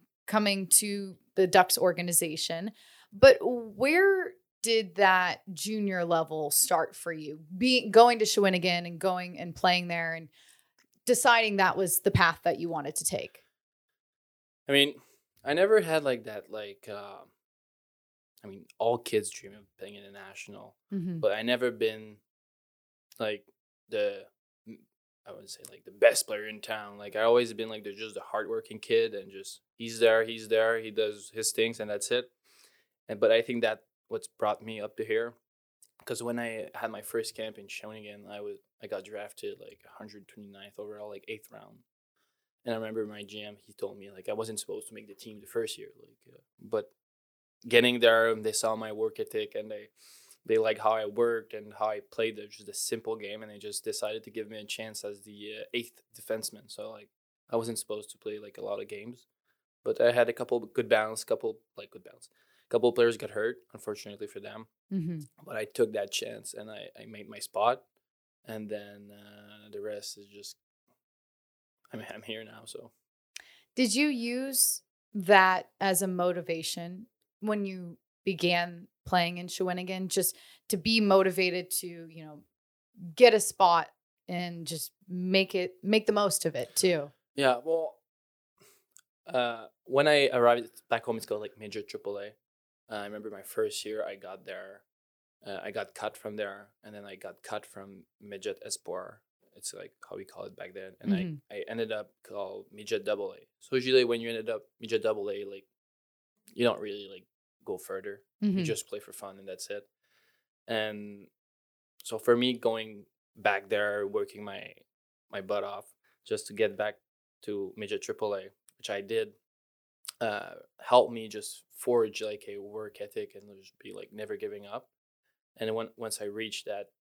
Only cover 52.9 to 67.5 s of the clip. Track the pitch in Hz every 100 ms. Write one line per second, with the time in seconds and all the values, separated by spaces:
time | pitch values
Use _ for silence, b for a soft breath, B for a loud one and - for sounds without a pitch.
52.9 | 113 113 110 101 107 107 104 104 101 110
53.9 | 104 107 110 113 110 107 110 104 - 110
54.9 | 104 104 101 107 104 104 107 107 123 117
55.9 | _ _ - - 110 - 107 - - 107
56.9 | 107 - _ _ _ _ 117 113 110 -
57.9 | 107 - - 107 104 104 104 104 101 101
58.9 | 104 113 123 _ _ _ _ _ _ 110
59.9 | 110 117 120 120 - 127 120 - - 113
60.9 | 110 110 110 - 113 113 - _ - -
61.9 | - - - - _ _ _ _ 117 120
62.9 | 120 117 110 - 107 113 123 _ 113 -
63.9 | 104 104 101 104 101 104 110 113 _ _
64.9 | 190 165 160 143 _ - 113 110 - 110
65.9 | 107 101 - 113 110 107 - 107 107 -
66.9 | - 110 107 101 107 -